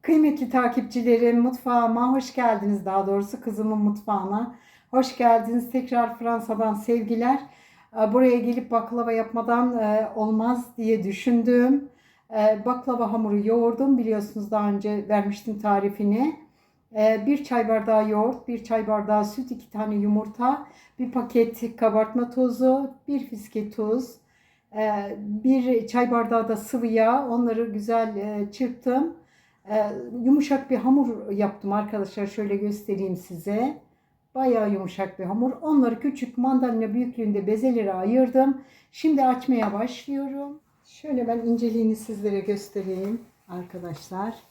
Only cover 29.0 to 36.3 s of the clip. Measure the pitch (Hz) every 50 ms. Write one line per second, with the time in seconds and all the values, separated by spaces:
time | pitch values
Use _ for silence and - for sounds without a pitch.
29 | 311 330 - - _ _ _ _ _ _ _ _ _ 196 214 220 214 208 202 -
30 | - 240 220 247 226 254 277 294 285 - 277 254 - - 254 214 196 254 269 285
31 | 262 240 226 202 - - 202 196 208 196 202 - - 196 202 214 214 208 - 208
32 | 196 196 - 214 202 202 - - 208 202 202 196 208 208 202 208 - - 196 190
33 | 196 190 180 180 - - 180 165 - 202 202 214 247 277 302 - _ _ _ _
34 | _ _ _ _ _ _ _ 262 262 254 240 226 214 202 202 190 190 180 - -
35 | 196 190 - - 185 180 196 226 247 262 262 - 330 302 311 285 254 233 226 226
36 | - 285 254 - 247 240